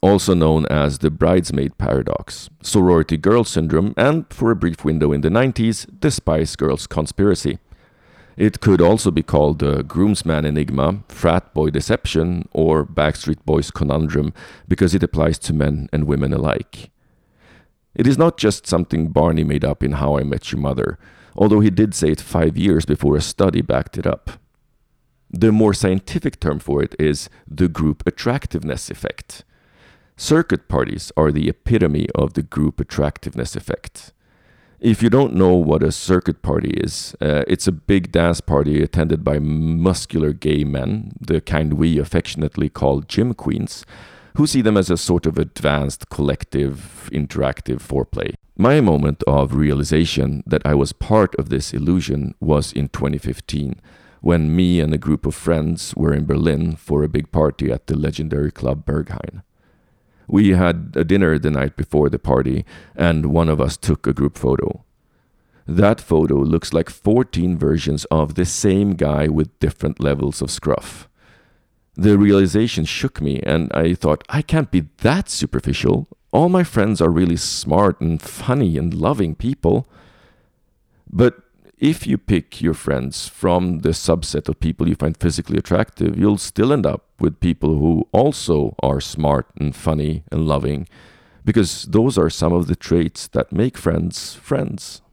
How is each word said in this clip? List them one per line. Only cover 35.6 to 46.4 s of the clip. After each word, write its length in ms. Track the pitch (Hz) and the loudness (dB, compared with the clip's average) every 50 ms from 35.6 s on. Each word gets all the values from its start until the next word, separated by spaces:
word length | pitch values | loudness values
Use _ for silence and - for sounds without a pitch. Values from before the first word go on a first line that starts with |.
| 85 73 80 80 80 | 4 2 2 2 2
a 100 | 76 78 | 0 -2
circuit 500 | - - - 113 - - - 80 - _ | -2 0 2 2 2 2 0 -4 -4 _
party 280 | - 71 76 - - | -2 -2 -2 -2 -2
is, 440 | - - - - - - - - - - | -4 -4 -4 -6 -6 -10 -12 -14 -10 -6
uh, 240 | - 73 73 73 69 | -2 0 0 0 0
it's 220 | - - 85 - - | 0 -2 0 0 -2
a 40 | 92 | -2
big 380 | 76 _ - 101 98 87 - | -2 _ 0 0 2 0 0
dance 300 | - 85 85 85 87 - | 0 2 2 2 0 0
party 420 | - - 76 71 73 73 73 73 76 | -2 0 0 2 2 2 2 0 0
attended 400 | - - 82 78 82 82 78 - | 0 0 0 0 0 0 0 0
by 160 | - 73 76 | 0 0 0
muscular 920 | 73 76 76 78 80 80 82 82 82 92 90 87 - - - 80 78 76 73 | 0 0 0 0 0 0 0 2 2 2 0 0 -4 -6 -2 0 0 0 -2
gay 320 | 76 - 78 76 73 73 | -2 -2 0 0 0 0
men, 480 | 71 71 69 65 - - 110 110 101 - - | -2 -2 -4 -4 -4 -4 -6 -6 -10 -14 -16
the 200 | - - - 78 | -4 -2 -2 -2
kind 340 | - - - 76 78 76 76 | 0 0 -2 0 0 0 0
we 240 | 73 78 82 82 73 | 2 2 2 2 2
affectionately 680 | 71 - - 87 - - - - 80 76 _ - 73 76 | 0 0 -2 -4 -4 -4 -6 -4 -4 -4 _ -2 -4 -4
call 320 | _ - - 69 69 71 | _ 0 0 0 0 0
gym 320 | - - - - 110 123 120 | -2 -4 -2 0 0 0 -2
queens, 540 | - - - - - - - - - - _ - - - - - - - - _ | -4 -4 -4 -4 -4 -4 -6 -10 -14 -18 _ -20 -20 -20 -20 -20 -20 -20 -14 _
who 100 | - 147 | 0 0
see 140 | 151 - 135 | 2 2 2
them 160 | 120 110 107 | 2 4 4
as 140 | 101 92 85 | 4 4 2
a 60 | 90 | 0
sort 280 | 82 - - 90 87 - | -2 0 0 0 0 0
of 140 | 80 78 78 | 0 0 0
advanced, 720 | 78 76 _ - - 73 71 73 71 71 69 - - _ | -2 -4 _ -4 -2 0 0 0 0 -2 -6 -8 -14 _
collective, 1000 | - - 73 71 67 - | -6 -4 -2 -2 -2 -4